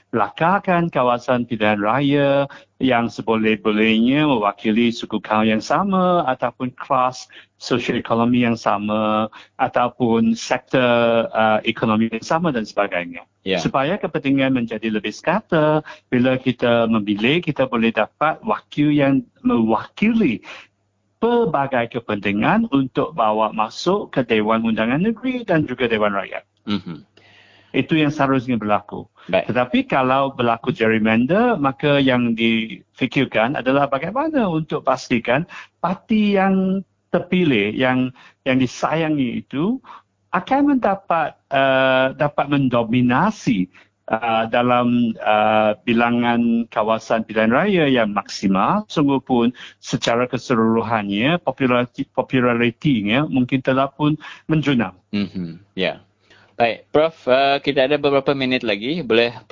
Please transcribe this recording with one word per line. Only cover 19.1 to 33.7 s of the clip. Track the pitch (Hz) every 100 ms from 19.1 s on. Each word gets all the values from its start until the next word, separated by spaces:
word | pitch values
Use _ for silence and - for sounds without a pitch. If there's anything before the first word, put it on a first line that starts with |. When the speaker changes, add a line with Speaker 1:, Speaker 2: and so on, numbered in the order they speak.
| 135 123 _
Speaker 1:
mewakili | 127 120 113 107 - - 214 226 180 104 - - - _ _ _ _ _
pelbagai | - - - 147 139 127 117 127
kepentingan | - 104 104 104 127 202 226
untuk | 139 135 - 120
bawa | - 110 107 110
masuk | 110 110 - - 190 -
ke | - 123
Dewan | 110 107 113 113
Undangan | 110 113 139 208
Negeri | 226 262 254 226
dan | 165 147
juga | 127 123
Dewan | 110 107 98
Rakyat. | 92 - - _ -
Speaker 2:
Mhm. | 101 90 78 - _ - - - _ _
Speaker 1:
Itu | 131 131
yang | 160 151
seharusnya | 147 139 135 123 117
berlaku. | 104 104 - - - _ -
Speaker 2:
Baik. | 92 -
Speaker 1:
Tetapi | 110 123 247 -
kalau | 202 131 135 135
berlaku | 127 120 113 -
gerrymander, | 113 110 110 107 113 127 190 247 208
maka | 139 - 151 143
yang | 135 123 120
difikirkan | 113 113 113 110 - - - 127 139 123 110 113
adalah | 139 120